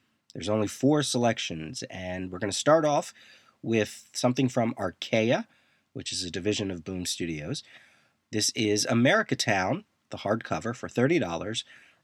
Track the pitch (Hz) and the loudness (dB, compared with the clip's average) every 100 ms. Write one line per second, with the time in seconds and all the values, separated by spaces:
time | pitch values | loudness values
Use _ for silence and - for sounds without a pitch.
0 | _ _ _ - 104 107 104 - 131 151 | _ _ _ -8 0 0 0 2 4 4
1 | 143 127 120 107 - 82 78 127 - 98 | 2 2 2 0 -4 -6 -8 -10 -12 -10
2 | 90 92 92 92 104 - - 160 151 147 | -8 -6 -6 -6 -4 0 6 6 6 0
3 | - - - - _ _ - 113 104 - | -2 -14 -20 -20 _ _ 0 0 0 -4
4 | - - 127 127 127 127 113 - 95 - | -12 -2 0 2 0 2 -2 -2 -6 -6
5 | - 113 110 175 - _ _ _ _ - | -2 2 4 2 -2 _ _ _ _ -12
6 | - 90 90 85 95 104 98 87 82 92 | -8 -6 -6 -4 -2 0 -2 -6 -6 -6
7 | 87 - 85 78 76 143 - - - _ | -4 -4 -4 -6 -6 -8 -10 -20 -20 _
8 | _ _ - 107 - - 107 104 113 117 | _ _ -6 -2 -2 0 2 2 2 4
9 | 127 208 - 127 - 101 92 160 - _ | 6 4 2 -2 0 2 2 -2 -6 _
10 | - 104 98 113 - 82 110 113 90 - | -14 -8 -2 -2 -2 -4 -4 -6 -4 2
11 | 131 170 92 82 92 113 - - - _ | 4 4 0 -4 -6 -8 -10 -16 -20 _